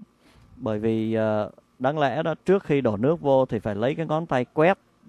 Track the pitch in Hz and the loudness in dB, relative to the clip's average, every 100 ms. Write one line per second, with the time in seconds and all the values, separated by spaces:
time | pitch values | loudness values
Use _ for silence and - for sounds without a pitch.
0 | - _ _ _ - - 113 107 113 113 | -8 _ _ _ -20 -10 -6 -2 0 0
1 | 110 110 110 107 104 - _ - 127 156 | 0 0 0 0 -4 -8 _ -6 -2 0
2 | 139 139 165 156 - 196 - 143 123 101 | 0 -2 -4 -2 0 0 2 0 2 0
3 | 127 165 143 135 127 113 110 101 120 165 | 0 0 2 2 2 -2 -4 -2 -2 -2
4 | 160 156 165 131 123 - 160 196 _ _ | -4 -4 -2 -2 -2 2 2 2 _ _